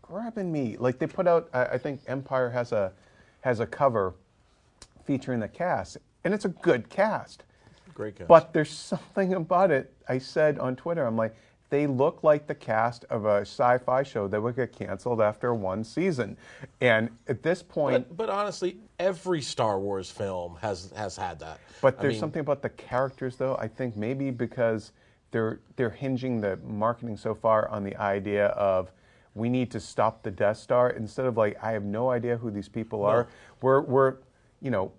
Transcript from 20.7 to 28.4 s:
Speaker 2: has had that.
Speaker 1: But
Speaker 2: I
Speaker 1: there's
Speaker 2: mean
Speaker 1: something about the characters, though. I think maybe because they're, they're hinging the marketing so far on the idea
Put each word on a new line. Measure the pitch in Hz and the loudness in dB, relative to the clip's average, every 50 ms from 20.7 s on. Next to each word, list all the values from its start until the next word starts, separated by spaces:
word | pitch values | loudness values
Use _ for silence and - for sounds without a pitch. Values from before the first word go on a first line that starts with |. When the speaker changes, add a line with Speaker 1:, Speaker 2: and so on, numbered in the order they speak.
| 101 85 90 95 - | -6 -6 -10 -14 -10
Speaker 2:
has | 98 107 95 - | -8 -8 -8 -8
had | - 98 90 82 78 | -8 -8 -8 -8 -10
that. | 80 78 78 - - - - - | -14 -14 -16 -16 -20 -20 -12 2
Speaker 1:
But | - 135 127 - | 2 2 2 4
Speaker 2:
I | |
Speaker 1:
there's | - 139 113 | -2 -2 0
Speaker 2:
mean | 110 | 0
Speaker 1:
something | 165 156 151 - | -4 -6 -4 -6
about | 147 147 143 139 | -2 -2 -4 -2
the | - 120 | -4 -10
characters, | - - - - 127 123 135 135 131 - 135 127 123 | -10 -10 -14 -4 -2 -2 -2 -2 -4 -6 -8 -8 -6
though. | - 131 131 135 | -4 -4 -4 -2
I | - 110 107 | -4 -6 -10
think | - - 131 123 107 | -8 -8 -8 -8 -6
maybe | 101 107 113 135 135 139 135 | -6 -6 -6 -4 -4 -4 -6
because | 123 113 123 113 - - 120 113 113 110 104 - _ _ _ _ _ _ _ _ | -4 -4 -6 -6 -2 -2 0 0 0 -2 -6 -12 _ _ _ _ _ _ _ _
they're, | - 117 113 110 - - _ _ - | -4 -2 -2 -2 -4 -8 _ _ -4
they're | - 127 113 | -4 -4 -4
hinging | - - 139 135 131 123 131 131 123 113 | -4 -6 -4 -4 -4 -4 -2 -4 -4 -2
the | 104 101 95 - - | -2 -2 -4 -4 -8
marketing | 123 110 104 107 117 120 - 117 117 107 | -10 -4 -2 0 0 0 -2 -6 -10 -10
so | 101 - 110 107 | -6 -6 -6 -6
far | - - 113 110 107 107 - | 0 2 4 4 4 2 0
on | 107 107 98 | -4 -4 -6
the | 98 - | -6 -6
idea | - 104 101 98 101 95 104 101 101 | -2 -2 0 0 0 -2 -2 0 2